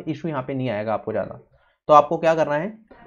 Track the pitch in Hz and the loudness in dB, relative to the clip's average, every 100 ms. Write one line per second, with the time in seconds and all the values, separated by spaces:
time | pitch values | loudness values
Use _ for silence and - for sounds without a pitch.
0 | 165 135 170 143 131 135 127 104 110 104 | -6 -6 -6 -6 -6 -4 -4 -4 -4 -4
1 | - 107 95 - _ _ _ _ - 147 | -4 -4 -6 -10 _ _ _ _ 4 6
2 | 151 165 160 165 147 147 190 - - - | 6 2 2 2 0 -2 -4 -10 -20 -20